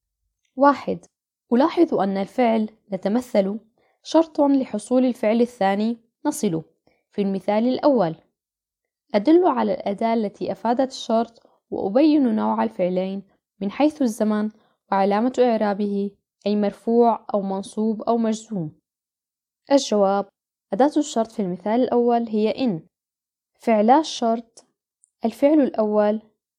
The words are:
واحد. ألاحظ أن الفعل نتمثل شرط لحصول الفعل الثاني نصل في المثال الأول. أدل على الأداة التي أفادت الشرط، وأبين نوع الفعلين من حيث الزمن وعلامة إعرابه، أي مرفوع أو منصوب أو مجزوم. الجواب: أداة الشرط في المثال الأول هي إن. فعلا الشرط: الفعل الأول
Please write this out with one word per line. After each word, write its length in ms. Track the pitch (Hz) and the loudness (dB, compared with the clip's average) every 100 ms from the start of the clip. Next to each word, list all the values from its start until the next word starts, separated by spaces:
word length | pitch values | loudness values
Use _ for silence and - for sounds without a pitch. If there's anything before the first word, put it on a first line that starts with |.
| _ _ _ _ _ - | _ _ _ _ _ 2
واحد. 500 | 277 269 - 175 - _ _ _ _ | 2 2 -4 -10 -12 _ _ _ _
ألاحظ 420 | 240 302 - 330 | 2 2 2 2
أن 220 | 202 196 196 | 2 -2 -2
الفعل 540 | 196 - 233 226 214 - _ | -4 0 0 0 -2 -8 _
نتمثل 680 | 190 196 226 247 214 190 214 - _ _ _ | -6 -2 -4 0 0 0 -6 -14 _ _ _
شرط 380 | - 311 320 - | 0 0 2 0
لحصول 640 | 285 277 254 208 - 254 | 2 2 -2 -8 -2 0
الفعل 360 | 254 240 214 233 | 0 0 0 2
الثاني 580 | 240 - 190 196 214 233 _ _ | 0 0 -2 0 -2 -6 _ _
نصل 380 | 294 294 214 160 - _ _ _ _ | -8 -4 -4 -4 -8 _ _ _ _
في 120 | - | -6
المثال 460 | 196 190 - 214 240 | -4 -4 -2 0 0
الأول. 480 | 254 302 254 170 160 _ _ _ _ _ _ _ _ _ | 0 2 2 0 -4 _ _ _ _ _ _ _ _ _
أدل 320 | 214 226 330 359 | 0 4 4 4
على 280 | 247 208 | 0 -2
الأداة 400 | - 196 202 226 | -4 -6 -4 -2
التي 380 | 226 208 - 185 | -2 -4 -6 -8
أفادت 380 | 190 220 247 262 | -4 -2 -2 -2
الشرط، 560 | - - 226 233 _ _ _ _ | -6 -2 -2 -2 _ _ _ _
وأبين 680 | - 196 220 311 302 254 214 | -6 0 2 4 4 2 0
نوع 260 | 214 220 | -2 -2
الفعلين 600 | 226 - 180 185 190 196 - _ _ _ | -2 -2 -2 -2 -4 -8 -14 _ _ _
من 100 | 196 | -8
حيث 320 | - 302 302 | 0 0 0
الزمن 480 | 247 214 214 208 214 - _ _ _ | -2 0 -2 0 -4 -8 _ _ _
وعلامة 400 | 196 196 202 247 254 | 0 2 2 0 0
إعرابه، 760 | 247 220 214 202 208 202 202 - _ _ 202 | 0 2 -2 -2 -4 -4 -6 -10 _ _ -4
أي 100 | 208 | 0
مرفوع 680 | 202 208 - 233 233 220 - | -2 -4 0 2 4 0 -4
أو 80 | 208 | -4
منصوب 600 | 196 190 196 - 220 220 | -4 -6 -8 -6 -4 -4
أو 140 | - 233 | -2 0
مجزوم. 640 | 226 220 - 208 156 - _ _ _ _ _ _ _ _ - | -2 -4 -8 -8 -8 -12 _ _ _ _ _ _ _ _ 0
الجواب: 560 | 269 269 208 196 196 196 _ _ _ _ | 0 2 0 2 0 -4 _ _ _ _
أداة 200 | - 294 302 | 0 2 2
الشرط 340 | 294 240 220 | -2 -4 -4
في 120 | - | -4
المثال 380 | 190 180 208 233 | -6 -6 -2 0
الأول 480 | 254 240 240 233 233 | 0 2 2 0 0
هي 220 | 214 220 | -2 -2
إن. 360 | - 254 165 - _ _ _ _ _ _ _ | 0 -2 -4 -8 _ _ _ _ _ _ _
فعلا 400 | - 214 214 285 | 0 2 4 4
الشرط: 680 | 302 - 233 233 - - _ _ _ _ _ _ | 2 -4 -2 -4 -8 -20 _ _ _ _ _ _
الفعل 360 | 226 - 285 311 | -8 0 2 4
الأول 600 | 262 - 214 208 208 220 - _ _ | 2 0 0 2 0 -2 -8 _ _